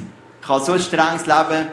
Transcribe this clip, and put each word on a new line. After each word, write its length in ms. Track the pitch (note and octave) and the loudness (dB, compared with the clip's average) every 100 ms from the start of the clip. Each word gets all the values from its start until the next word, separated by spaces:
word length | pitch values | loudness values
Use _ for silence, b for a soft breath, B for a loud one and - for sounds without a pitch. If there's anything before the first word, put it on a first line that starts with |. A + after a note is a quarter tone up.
| - - - - | -14 -18 -20 -20
ich 60 | - | -2
habe 160 | C3+ | -2
so 80 | C3+ | 2
ein 80 | F3+ | -2
strenges 460 | F3 D#3+ D#3+ E3 D#3+ | 0 0 0 0 2
Leben, 420 | D#3 D#3 D#3+ D#3+ | 2 2 0 -4